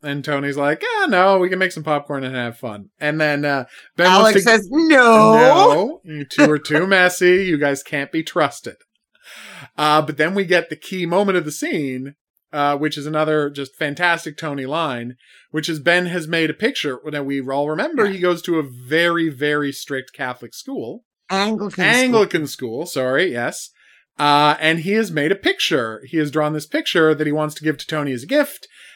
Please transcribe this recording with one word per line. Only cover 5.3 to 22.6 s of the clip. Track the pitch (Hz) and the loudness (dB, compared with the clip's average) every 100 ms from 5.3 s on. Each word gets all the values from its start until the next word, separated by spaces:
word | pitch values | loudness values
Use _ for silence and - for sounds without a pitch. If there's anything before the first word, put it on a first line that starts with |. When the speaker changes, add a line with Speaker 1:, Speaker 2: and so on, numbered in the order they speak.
| 220 | 8
Speaker 1:
"No, | 247 311 427 160 214 320 175 | 8 8 6 4 0 -6 -12
you | 151 143 | -12 -10
two | - 190 | 2 4
are | 151 | 4
too | - 151 185 | 0 -2 2
messy. | 190 180 180 180 180 190 | 4 2 4 4 4 2
You | 156 | 0
guys | 143 139 | 0 -2
can't | - 151 143 | -6 -8 -6
be | 160 | -6
trusted." | 160 175 147 - - - _ _ _ _ - - - - - - | -4 -2 -2 -2 -16 -16 _ _ _ _ -20 -20 -20 -20 -20 -2
Uh, | 151 151 | 2 2
but | 147 147 | 2 -2
then | 156 | -2
we | 196 185 | 0 0
get | 175 170 | 0 0
the | - | -12
key | - 190 170 | -10 -6 -2
moment | 175 202 180 | 0 2 0
of | 151 | -2
the | |
scene, | 147 330 233 139 127 131 143 _ _ _ | -8 -6 -4 -4 -6 -10 -16 _ _ _
uh, | 151 143 143 | -2 -2 0
which | 151 147 | -2 -4
is | 143 | -6
another | 156 156 151 147 | -2 0 0 -2
just | 143 135 _ | -6 -12 _
fantastic | 151 143 180 165 165 151 | -6 -2 -2 -2 -4 -10
Tony | 160 143 131 | -8 -8 -6
line, | 156 160 123 120 127 _ _ _ | -4 -4 -6 -10 -14 _ _ _
which | 156 156 | -8 -6
is | 160 | -4
Ben | 143 175 180 | 2 2 0
has | 175 156 | -6 -4
made | 165 160 | -2 -2
a | |
picture. | 151 220 269 151 127 151 | -2 -4 -4 -6 -6 -8
Now, | 147 | -8
we | 139 139 | -4 -4
all | 131 135 147 | -4 -2 -2
remember | 156 277 302 208 | -2 -4 0 -2
Speaker 2:
Yeah. | |
Speaker 1:
he | 190 | 0
goes | 180 170 | -2 -2
to | - 170 | -2 -4
a | |
very, | 139 123 123 156 170 170 165 | -4 -10 -4 0 0 0 -4
very | 131 147 147 143 | -2 -2 -2 -4
strict | 135 - 135 131 | -6 -8 -10 -10
Catholic | - 131 127 120 | -10 -10 -10 -14
school. | - - 262 117 196 _ _ _ | -18 -12 -10 -10 -12 _ _ _
Speaker 2:
Anglican | 190 202 220 202 180 | -4 -2 -4 -6 -2
school. | 185 | 0
Speaker 1:
Anglican | 240 254 233 196 170 147 | 2 2 2 2 -2 -6
school, | - | -8